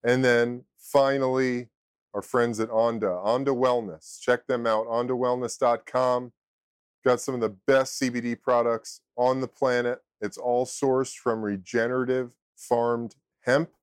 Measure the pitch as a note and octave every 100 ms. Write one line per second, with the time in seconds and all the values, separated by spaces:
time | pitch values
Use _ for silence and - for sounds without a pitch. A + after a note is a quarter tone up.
0 | A#2+ B2+ C3 A#2+ A#2+ B2 - _ - C#3+
1 | C3+ C#3 C3 C3 C3 B2 A#2+ _ _ _
2 | _ G#2 - B2+ A#2+ A2 A2 A2 A#2 A2+
3 | G2+ F2+ G2+ B2 C#3 B2+ B2+ B2 G#2 D#2+
4 | - - - B2 - B2+ A#2 A2 A#2 A#2
5 | B2 B2+ B2 B2 A#2+ - B2+ A#2 - B2+
6 | B2+ B2 B2 _ _ _ _ _ _ _
7 | C3 B2 - B2+ A2+ G2 - C3+ B2+ -
8 | C3 A#2+ A#2 A#2 - B2 A#2 A2+ - -
9 | _ - B2 C3 B2+ _ C3+ B2 B2 B2
10 | _ _ G#2 - B2 B2 B2+ - C#3 C3
11 | C3 - B2+ A2+ G#2+ G2+ F#2 A#2+ A#2 B2+
12 | B2+ C3 B2 _ _ _ - A#2 A#2+ A#2+
13 | A#2 _ _ _ - C3+ E3 _